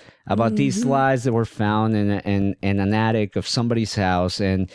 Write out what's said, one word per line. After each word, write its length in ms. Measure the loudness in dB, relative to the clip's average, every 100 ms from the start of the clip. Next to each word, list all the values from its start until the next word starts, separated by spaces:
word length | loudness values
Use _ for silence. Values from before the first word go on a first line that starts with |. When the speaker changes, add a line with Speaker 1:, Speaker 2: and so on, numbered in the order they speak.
| -20 _ -4
Speaker 1:
about 260 | 0 2 2
these 180 | 0 0
Speaker 2:
Mm-hmm. 100 | 0
Speaker 1:
slides 340 | 2 2 2
that 80 | 0
were 140 | 0 0
found 500 | -2 0 2 2 2
in, 140 | 0 0
in, 340 | 0 0 0 -2
in 180 | -2 0
an 120 | 0
attic 420 | 2 2 0 -2 -4
of 120 | -4
somebody's 460 | -2 -2 -2 -2
house, 440 | 0 0 2 0 -2
and 280 | 0 0 -2